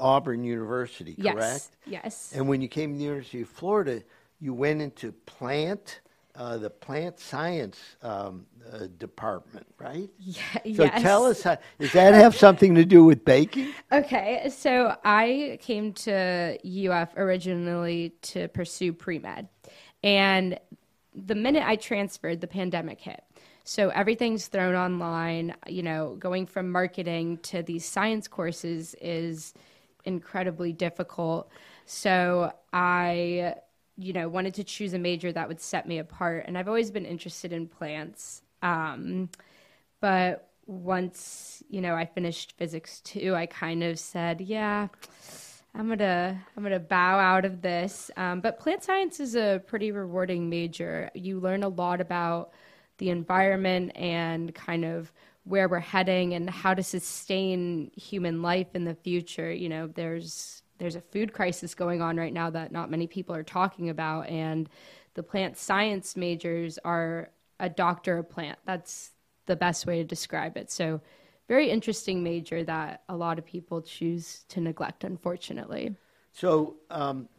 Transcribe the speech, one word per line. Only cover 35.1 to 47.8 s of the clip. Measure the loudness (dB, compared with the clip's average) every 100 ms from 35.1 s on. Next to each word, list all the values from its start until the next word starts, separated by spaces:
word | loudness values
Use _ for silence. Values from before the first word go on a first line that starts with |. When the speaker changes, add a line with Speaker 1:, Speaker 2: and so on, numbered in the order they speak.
| -2 -4
Speaker 2:
that | -6 -8
would | -10
set | -8 -6 -4
me | -8
apart. | -8 -6 -4 -4 -6
And | -8
I've | -2
always | -2 -2
been | -4 -8
interested | -10 -12 -14 -10
in | -8 -8
plants. | -10 -10 -10 -12 -14 -18 -20 _ _
Um, | -4 -2 -4 -6 -8 -6 -6 -10 -20 _ _ _ _ _
but | 0 2 2 -2 -10 _ -16
once, | -10 -4 -2 -4 -8 -16 -18 -18 -20 -12
you | -6
know, | -4 -4
I | -4
finished | -4 -6 -6 -12 -10
physics | -8 -8 -14 -18
two, | -16 -8 -4 -2
I | -4
kind | -6 -6 -4 -4
of | -6
said, | -8 -6 -4 -4
"Yeah, | -6 -4 -2 -2 -4 -10 -20 -20 -20 -20 -20 -20 _ -8
I'm | -6
gonna, | -2 0 0 -2 -6 -12 -10
I'm |
gonna | -4 -4
bow | 0 2 4 4
out | 4 4 2
of | -2
this." | -4 -2